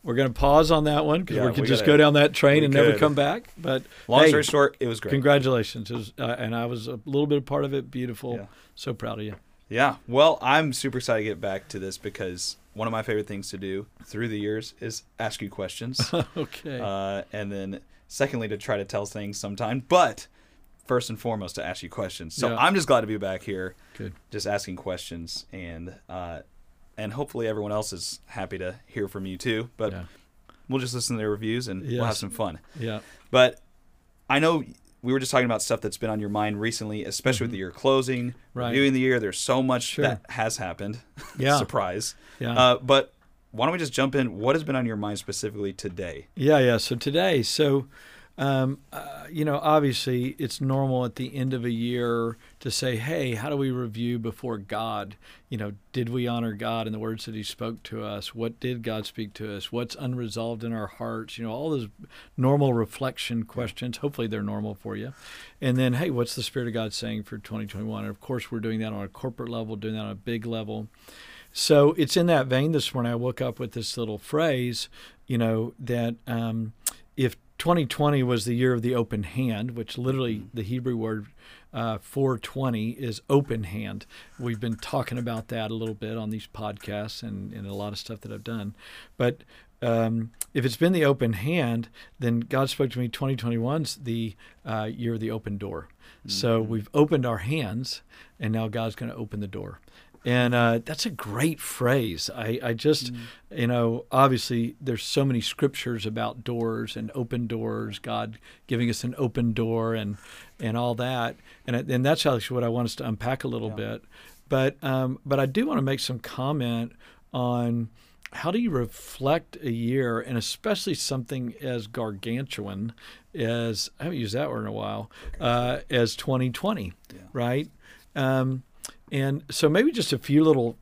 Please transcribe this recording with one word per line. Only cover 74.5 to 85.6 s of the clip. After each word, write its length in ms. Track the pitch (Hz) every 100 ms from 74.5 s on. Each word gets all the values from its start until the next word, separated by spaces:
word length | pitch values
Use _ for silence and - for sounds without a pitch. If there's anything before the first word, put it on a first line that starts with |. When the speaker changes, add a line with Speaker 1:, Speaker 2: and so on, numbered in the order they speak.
| 131 123 113 - - - - -
Speaker 1:
you 100 | 123
know, 360 | 113 113 113 -
that, 360 | 127 120 117 117 -
um, 460 | 117 117 113 113 - - - - -
if 180 | 127 - _ -
twenty 280 | 165 175 135
twenty 380 | - 147 143
was 220 | 123 120 113
the 80 |
year 200 | 120 127
of 80 | 123
the 140 | 120 123
open 280 | 113 107
hand, 480 | 92 127 131 104 123
which 260 | 117 110 -
literally 400 | 127 131 123 107
Speaker 2:
Mm-hmm. 100 | 110 117
Speaker 1:
the 60 |
Hebrew 320 | 98 127 123 120
word, 300 | 110 110 104 - - - -
uh, 240 | 123 117 110
for 360 | - 139 135 123
twenty 540 | - 131 135 113 110
is 300 | 120 127 104 -
open 340 | 139 143 113
hand. 420 | 95 101 101 101 - - - -
We've 200 | 123 110
been 160 | 120 110
talking 400 | - 143 127 127
about 300 | 120 113 107
that 220 | 117